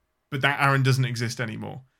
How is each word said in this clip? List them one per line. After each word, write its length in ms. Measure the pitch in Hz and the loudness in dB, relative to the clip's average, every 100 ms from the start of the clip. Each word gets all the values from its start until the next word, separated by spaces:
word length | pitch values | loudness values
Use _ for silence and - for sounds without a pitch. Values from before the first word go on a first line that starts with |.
| _ _ _ | _ _ _
But 120 | 143 | -2
that 180 | 139 143 | 0 2
Aaron 220 | 139 135 | 4 4
doesn't 240 | 131 127 123 | 4 2 0
exist 340 | 117 117 - | -2 -6 -4
anymore. 400 | 113 110 104 101 - | -8 -8 -10 -12 -18